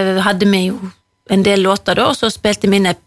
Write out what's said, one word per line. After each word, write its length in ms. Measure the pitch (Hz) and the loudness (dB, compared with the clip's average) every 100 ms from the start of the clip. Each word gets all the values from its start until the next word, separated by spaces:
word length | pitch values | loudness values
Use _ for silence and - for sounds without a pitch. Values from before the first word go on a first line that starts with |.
| 190 190 | 0 0
hadde 260 | 196 190 202 | -2 0 2
vi 140 | 190 185 | 0 -2
jo 80 | 190 185 - _ _ - | -6 -12 -18 _ _ -2
en 140 | 190 | 0
del 180 | 196 196 | 2 2
låter 380 | 190 202 - 185 | 2 0 -2 0
da, 80 | 254 | 0
og 80 | 269 | -2
så 120 | 226 | -4
spilte 380 | - 214 208 196 | -2 -4 0 0
vi 80 | 196 | 2
inn 80 | 190 | 0
en 80 | 175 | -4